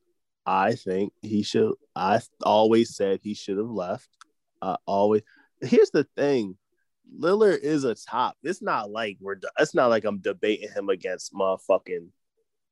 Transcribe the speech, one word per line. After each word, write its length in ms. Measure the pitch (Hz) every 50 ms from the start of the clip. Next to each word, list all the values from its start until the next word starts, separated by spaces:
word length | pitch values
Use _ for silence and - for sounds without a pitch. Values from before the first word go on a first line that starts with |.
| _ _ _ _ _ _ _ _ -
I 300 | - 92 95 98 110 120
think 380 | - - 95 92 95 104 - - _
he 200 | - 107 110 104 107
should. 300 | - - 113 110 107 - - _ _ -
I 260 | - 87 95 104 113 - - _ -
always 520 | - 104 104 107 110 110 113 113 117 - -
said 240 | - 101 98 95 95
he 120 | - 104 104
should 240 | - - - 98 98
have 120 | 110 120
left. 380 | 113 98 90 90 104 123 - _ _ - _ _ _ _ _ _ _ _
I 160 | 92 95 - - _
always. 380 | - 98 98 104 104 107 107 - _ _ _ _ _ _ -
Here's 300 | - 123 - 339 427 -
the 140 | - 160 139 - _
thing. 400 | - 139 143 139 123 104 95 92 - _ _ _ _ _ _ _ _ _ _ - 101
Lillard 380 | 139 170 196 214 220 202 170 -
is 240 | - 147 156 147 135
a 100 | 120 107
top. 420 | - - - 113 123 123 101 - _
It's 200 | - 151 - -
not 280 | 214 190 156 127 107 101
like 280 | 104 113 113 104 95 -
we're. 160 | 95 98 98 95 - - - 120
It's 140 | 151 - -
not 140 | 165 131 120
like 120 | 113 110 98
I'm 140 | 107 104 98
debating 520 | 90 104 98 92 - 107 107 - 101 101
him 160 | - 104 98 98
against 460 | 95 87 92 92 92 87 - - -
motherfucking, 760 | 98 95 95 95 90 - - 98 92 - - 90 87 85 90 _ _ _ _ _ _ _ _ _ _ _ _